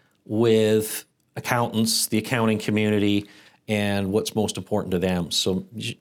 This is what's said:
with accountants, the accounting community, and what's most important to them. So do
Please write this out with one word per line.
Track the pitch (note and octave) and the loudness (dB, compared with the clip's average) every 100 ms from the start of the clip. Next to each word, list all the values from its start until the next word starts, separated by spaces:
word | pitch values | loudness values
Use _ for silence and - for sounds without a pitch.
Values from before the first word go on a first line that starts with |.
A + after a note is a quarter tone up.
| _ _ | _ _
with | - A2 A#2 A2 G#2+ A2 G#2+ - - _ _ - | -4 2 4 4 4 2 0 -8 -14 _ _ -10
accountants, | - B2 A#2+ A2 A2+ - - | -2 0 0 0 0 0 0
the | G#2+ | -2
accounting | A2 B2 A2 G#2+ | 0 0 2 0
community, | - G#2+ G#2+ G#2 G#2 G2+ - - - _ - | 0 0 2 2 2 0 -2 -16 -20 _ -4
and | G#2+ G#2 G2+ F#2+ | -2 0 -2 0
what's | G#2+ - | -2 -2
most | G#2+ G2+ - | -2 -2 -4
important | - G#2 F#2 | -4 -4 0
to | F2+ | 0
them. | F#2 F2+ D#2+ | 0 0 -2
So | - - F#2 - A2 | -2 0 -2 -4 -10
do | A2 - | -10 -8